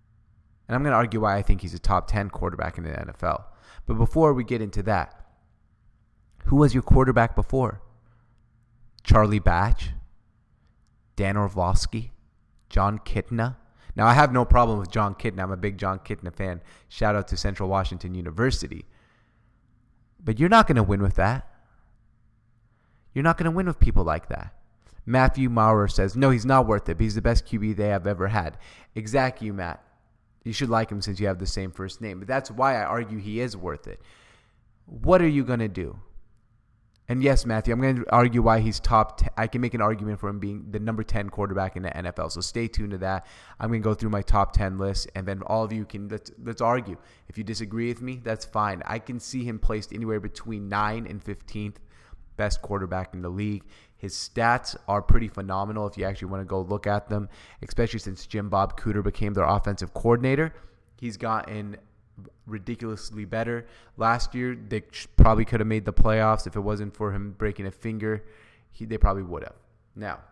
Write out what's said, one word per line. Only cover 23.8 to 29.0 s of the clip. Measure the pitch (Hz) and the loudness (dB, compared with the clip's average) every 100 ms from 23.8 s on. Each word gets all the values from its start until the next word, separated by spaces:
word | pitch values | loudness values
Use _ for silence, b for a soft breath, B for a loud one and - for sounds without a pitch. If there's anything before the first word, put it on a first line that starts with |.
| - - | 6 6
like | 80 78 - | 2 0 -4
that. | - - - - _ b b - | -10 -10 -18 -20 _ b b 0
Matthew | 127 131 - 127 | 4 4 4 0
Maurer | 117 107 107 101 | 4 4 4 4
says, | - 98 113 | 2 0 2
"No, | 135 | 4
he's | 123 123 | 4 4
not | 135 120 | 4 4
worth | 104 - | 0 0
it, | 82 | 0
but | |
he's | 110 107 | 0 0
the | |
best | 117 117 - | 0 0 -2
Q | 113 | -4
B | 107 | -2
they | 101 104 | -2 0
have | 98 95 | 0 -2
ever | 92 98 | -2 -2
had." | 107 80 - B B B | -2 -4 -8 B B B
Exactly, | 110 | -12